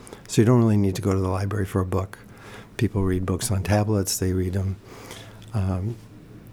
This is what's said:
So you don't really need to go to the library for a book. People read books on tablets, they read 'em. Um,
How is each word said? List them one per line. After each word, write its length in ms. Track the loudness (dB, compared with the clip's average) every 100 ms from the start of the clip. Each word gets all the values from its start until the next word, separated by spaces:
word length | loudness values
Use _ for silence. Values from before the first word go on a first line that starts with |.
| -20 -20 -2
So 140 | 4
you 40 | 6
don't 140 | 6
really 180 | 6 4
need 180 | 2 0
to 60 |
go 100 | 0
to 80 | 0
the 80 | 0
library 380 | -2 -2 -4 -2
for 160 | -2
a 40 | 0
book. 340 | -2 -4 -10 -20 -20 -18 -18 -16 -2
People 260 | -2 0
read 220 | 0 0 -2
books 240 | -2 -2
on 140 | -2
tablets, 540 | 2 2 2 0 0 -2
they 160 | -2
read 220 | 0 -2 -2
'em. 200 | -4 -6 -12 -20 -18 -18 -20 -20 -8 -4
Um, 400 | -2 -2 -4 -8 -14 -20 -20 -20 -18